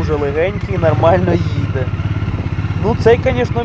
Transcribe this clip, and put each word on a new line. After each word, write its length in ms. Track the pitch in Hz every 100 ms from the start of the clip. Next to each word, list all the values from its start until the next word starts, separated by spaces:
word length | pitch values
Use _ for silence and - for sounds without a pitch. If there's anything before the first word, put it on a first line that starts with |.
уже 140 | 156
легенький, 640 | 151 143 147 180 208 - 185
нормально 540 | 165 147 160 180 180
їде. 540 | 170 - - 139 131 127 - - - - - - - - -
Ну, 120 | 196 233
цей, 180 | 220 247
конечно, 460 | 262 247 226 226